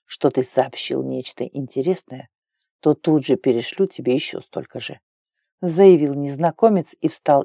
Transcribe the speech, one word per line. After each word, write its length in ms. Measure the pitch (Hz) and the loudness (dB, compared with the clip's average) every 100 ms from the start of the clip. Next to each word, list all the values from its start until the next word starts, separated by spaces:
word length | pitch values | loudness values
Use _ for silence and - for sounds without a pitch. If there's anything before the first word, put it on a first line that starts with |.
| - | -20
что 260 | - 143 | -2 -2
ты 120 | 131 | -2
сообщил 600 | 127 - 131 - - 131 | -4 -2 -4 -6 -8 -6
нечто 400 | 131 131 127 - | -6 -8 -10 -12
интересное, 840 | 123 139 131 135 151 180 - 160 - _ _ _ _ _ | -12 -10 -10 -6 -4 -4 -8 -20 -20 _ _ _ _ _
то 160 | 151 147 | 0 0
тут 280 | 165 156 | 2 0
же 120 | 131 190 | 2 0
перешлю 500 | 135 117 - - 190 | 0 -2 -2 -4 -4
тебе 300 | - 123 131 | -4 -2 -2
еще 260 | - - | -4 -12
столько 380 | - - - 123 | -12 -14 -12 -14
же», 200 | - - _ _ _ _ _ - | -14 -16 _ _ _ _ _ -8
заявил 540 | 180 165 196 165 147 139 | -2 6 8 8 4 -4
незнакомец 800 | 143 139 170 - 226 196 - - | -6 -2 -2 2 2 2 -2 -4
и 100 | 160 | -6
встал 340 | - - 143 | -2 2 2